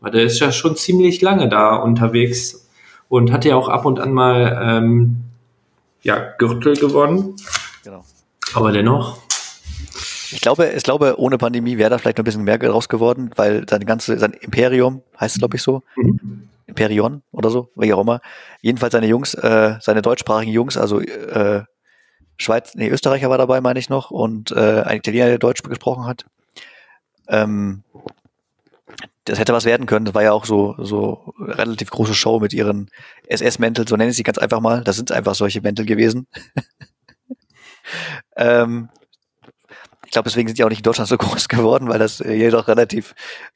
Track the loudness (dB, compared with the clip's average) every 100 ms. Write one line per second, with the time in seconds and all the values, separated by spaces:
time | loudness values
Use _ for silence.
0 | -2 2 2 4 2 2 0 0 2 4
1 | 4 4 2 4 4 4 4 4 2 2
2 | 2 2 0 -2 -8 -12 _ _ _ -20
3 | _ 2 4 4 4 2 2 0 0 0
4 | 0 2 4 4 2 0 0 2 4 4
5 | 4 2 -6 -16 _ _ _ _ _ _
6 | -2 -2 -2 0 0 2 2 2 2 4
7 | 2 2 -2 -8 -10 -8 -8 -16 -20 -20
8 | -20 _ _ _ -6 0 2 2 4 2
9 | 0 -10 -8 -8 -8 -16 -14 -12 -14 -14
10 | -14 -12 -12 -4 0 2 2 0 -2 2
11 | 2 2 0 0 0 -2 -2 0 2 2
12 | 0 0 -2 -2 0 2 2 0 0 0
13 | 0 0 -4 0 0 0 0 -2 -2 -4
14 | -2 0 -2 -2 -4 0 2 4 2 0
15 | -12 -6 -4 -2 -2 -2 -2 -2 -4 -2
16 | 0 0 -4 -14 -18 _ -14 -2 0 2
17 | 0 -4 -12 -4 -2 -2 -4 -2 0 2
18 | 2 0 -4 -20 -20 -6 -4 -2 0 0
19 | 2 0 -2 -4 2 4 2 0 -2 0
20 | 0 -2 0 -2 0 -2 -2 -2 -2 -2
21 | -4 -10 -8 -2 0 -2 -6 _ _ _
22 | _ _ _ -12 -2 -2 -4 -6 -2 0
23 | 0 0 0 0 2 0 0 -2 -4 -6
24 | -6 -4 -4 -4 -6 0 2 2 0 -4
25 | -2 0 2 2 0 -2 -6 -6 -6 -6
26 | -8 -10 -16 _ _ -20 -20 -20 _ _
27 | _ _ -2 0 0 0 -4 -6 -14 -20
28 | -18 -18 _ _ _ _ _ _ _ -20
29 | -20 _ -6 -2 2 2 2 0 0 -2
30 | 0 2 2 2 2 0 0 -4 -6 -4
31 | -4 -6 -14 -16 -10 -4 -4 -4 -8 -2
32 | -2 0 0 0 0 -2 -2 -4 -8 -16
33 | -20 -20 -8 -2 -2 0 -2 -2 0 0
34 | 0 0 -2 -2 0 0 0 0 -2 -4
35 | -4 -2 -2 -2 -2 -2 -4 -4 -2 2
36 | 2 0 -8 -18 -12 -10 -10 _ -20 _
37 | _ _ _ -20 _ _ -20 -20 -16 -14
38 | -12 -14 -14 -2 2 4 2 -4 -10 _
39 | _ _ _ _ _ _ _ -20 -20 _
40 | -6 -4 -2 -2 -4 0 0 2 0 0
41 | 0 0 0 -4 -2 2 4 2 2 0
42 | 0 -2 -4 0 2 2 2 2 2 -2
43 | -8 -14 -18 -18 -20